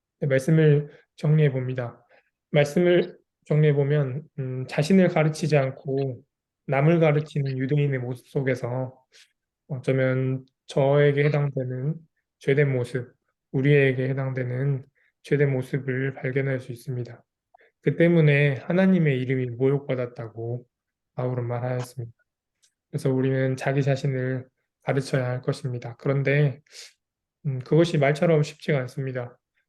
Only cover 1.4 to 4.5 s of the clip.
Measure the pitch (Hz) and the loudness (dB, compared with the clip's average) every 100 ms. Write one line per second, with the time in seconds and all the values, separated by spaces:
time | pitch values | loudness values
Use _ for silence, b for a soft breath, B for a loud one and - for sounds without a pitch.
1.4 | 151 131 127 127 120 - b b b _ | 2 0 -4 -6 -8 -12 b b b _
2.4 | _ 151 147 180 175 175 180 - _ _ | _ 0 2 2 4 4 0 -6 _ _
3.4 | - 156 151 143 139 147 135 135 - - | -2 2 4 2 0 0 -2 -6 -10 -10
4.4 | 127 | -8